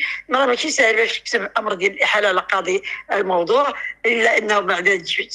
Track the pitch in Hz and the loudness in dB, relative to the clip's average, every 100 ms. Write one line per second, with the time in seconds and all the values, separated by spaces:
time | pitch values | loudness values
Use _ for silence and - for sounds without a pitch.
0 | - - - 254 269 240 311 - 233 214 | -2 -6 -2 2 2 2 0 2 2 4
1 | 226 - - 226 190 - 214 196 190 - | 0 -2 -4 -4 -2 -4 -2 -2 -2 0
2 | - 214 208 185 - 190 185 190 - - | 0 2 2 0 0 0 0 -2 -4 -12
3 | - 196 185 180 175 233 285 - - - | -4 -2 0 0 2 2 2 -2 -10 -6
4 | 233 233 226 226 214 208 185 180 185 190 | -2 2 2 2 2 0 0 0 2 0
5 | 170 - - | -2 -6 -6